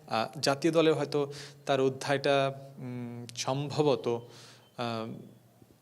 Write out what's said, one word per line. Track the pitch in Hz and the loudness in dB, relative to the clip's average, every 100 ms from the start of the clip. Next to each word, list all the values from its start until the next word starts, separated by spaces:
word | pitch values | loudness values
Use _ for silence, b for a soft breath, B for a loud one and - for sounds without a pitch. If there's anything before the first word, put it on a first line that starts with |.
| - | -4
আহ, | 113 117 139 | -2 -2 -2
জাতীয় | 139 139 165 | 0 2 2
দলে | 160 160 | 4 4
হয়তো | 143 143 147 143 B B B | 4 2 0 -2 B B B
তার | - 135 | 0 2
অধ্যায়টা, | 135 131 - 139 143 139 135 135 - - | 2 2 0 0 2 2 2 -4 -14 -12
উম, | 127 123 120 120 120 | -10 -8 -8 -10 -10
সম্ভবত, | - 135 139 143 143 151 120 123 | -6 -2 -2 0 2 4 4 2
আহ, | 117 120 - - - - - 120 113 113 - - - _ - - _ | -2 -4 -18 -20 -20 -14 -6 -4 -4 -6 -10 -16 -20 _ -20 -20 _